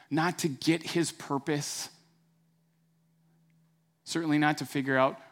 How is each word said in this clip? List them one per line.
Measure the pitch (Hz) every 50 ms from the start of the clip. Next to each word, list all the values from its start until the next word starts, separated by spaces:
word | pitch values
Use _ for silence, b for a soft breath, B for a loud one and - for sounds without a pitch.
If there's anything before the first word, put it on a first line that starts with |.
| b b
not | 139 160 160 180 170 -
to | - 160
get | 135 127 - 151 160 165 160
his | - - 175 160 -
purpose, | - - - - 143 139 - - 151 147 143 - - - - - - _ _ _ _ _ _ _ _ _ _ _ _ _ _ _ _ _ _ _ _ _ _ _ _ _ _ _ _ _ _ _ _ _ _ _ _ _ _ _ _ _ _
certainly | - - 165 170 156 147 151
not | 151 151 151 -
to | 143
figure | - - 143 131 139 135 131
out | 131 139 - B B B